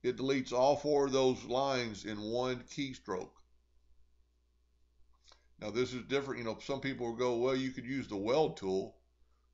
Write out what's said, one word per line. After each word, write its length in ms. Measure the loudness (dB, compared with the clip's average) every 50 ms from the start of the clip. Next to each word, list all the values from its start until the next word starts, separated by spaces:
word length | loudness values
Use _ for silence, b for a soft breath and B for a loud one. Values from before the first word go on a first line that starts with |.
It 140 | 0 -2 -2
deletes 380 | 0 0 2 2 2 0 0 4
all 240 | 6 6 6 6
four 300 | 4 2 2 4 4 4
of 40 | 4
those 320 | 4 6 6 6 4 2 -2
lines 600 | -2 0 0 2 2 2 0 -2 -2 -6 -8 -8
in 160 | -8 -6 -6
one 420 | -4 -2 -2 0 0 0 -2 -4 -8 -12
keystroke. 640 | -8 -6 -6 -6 -8 -10 _ -6 -4 -4 -6 -10 _ -20 -20 _ _ _ _ _ _ -20 _ _ -20 -20 -20 _ _ _ _ _ _ _ _ _ _ _ _ _ _ _ _ _ _ _ -20 _ -20 b b b b b b b b -8
Now 120 | -8 -4
this 220 | 0 0 0 0 -2
is 120 | -10 -6
different. 320 | -2 -2 -2 0 -2 -6
You 80 | -4 -4
know, 140 | -6 -6 -6
some 200 | -6 -6 -6 -4
people 280 | -4 -6 -4 -4 -4
will 100 | -6 -2
go, 180 | 0 0 0 2
"Well, 200 | 2 2 2 2
you 160 | 2 0 -2
could 140 | -6 -8 -8
use 220 | -6 -6 -6 -6
the 80 | -4 -6
weld 400 | -4 0 2 4 4 4 2 0
tool." 460 | -4 -4 0 0 0 -2 -4 -10 _ _ _ _ _ _ _ _ _ _ _